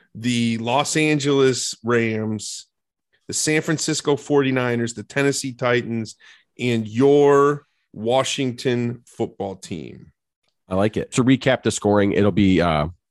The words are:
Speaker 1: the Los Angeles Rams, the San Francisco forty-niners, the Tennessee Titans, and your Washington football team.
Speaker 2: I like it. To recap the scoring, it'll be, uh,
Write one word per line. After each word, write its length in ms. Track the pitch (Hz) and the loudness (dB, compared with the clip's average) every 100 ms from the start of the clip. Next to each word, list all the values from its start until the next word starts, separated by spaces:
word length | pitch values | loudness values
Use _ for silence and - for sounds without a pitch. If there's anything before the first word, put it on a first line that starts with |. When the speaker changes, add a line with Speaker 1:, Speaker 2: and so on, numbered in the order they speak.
| _ | _
Speaker 1:
the 440 | 104 120 120 117 113 | -8 -4 0 0 -2
Los 360 | 117 131 143 156 | 0 0 0 0
Angeles 800 | 156 151 139 139 131 123 - - | 2 0 2 2 2 0 -6 -6
Rams, 840 | 113 117 113 110 110 107 - - - _ _ _ _ _ - | -2 0 0 -2 -4 -6 -8 -14 -18 _ _ _ _ _ -10
the 60 | |
San 280 | 104 156 156 | -6 -2 0
Francisco 540 | 160 156 - 151 - 139 | 0 -2 -2 -2 -2 -2
forty-niners, 800 | - 143 135 131 123 120 117 | 0 2 2 0 -2 -2 -4
the 100 | - | -8
Tennessee 500 | 101 143 139 135 139 | -6 -2 0 -2 -6
Titans, 600 | 120 123 123 113 117 107 - - - _ - | -4 0 0 -2 -6 -8 -14 -20 -20 _ -6
and 300 | 123 117 107 | -2 -2 -2
your 800 | 113 139 143 143 139 143 147 - _ _ | 2 4 6 6 6 4 0 -8 _ _
Washington 1120 | 101 110 131 127 - 131 120 131 120 120 117 _ | -8 -2 0 -2 -4 -4 -4 -2 -2 -4 -8 _
football 500 | - 117 - 98 95 | -6 -6 -6 -10 -10
team. 580 | - 87 62 - - _ _ _ _ _ - | -12 -12 -12 -18 -20 _ _ _ _ _ -6
Speaker 2:
I 60 | 95 | 0
like 200 | 110 92 | 0 -2
it. 140 | - | -2
To 100 | - | 0
recap 400 | 123 131 131 123 | 2 2 2 0
the 80 | 113 | 0
scoring, 420 | - 104 104 101 | 0 2 2 2
it'll 180 | 92 104 | 2 2
be, 300 | 92 98 90 | 4 4 4
uh, 260 | 85 76 80 - _ | 2 0 -2 -6 _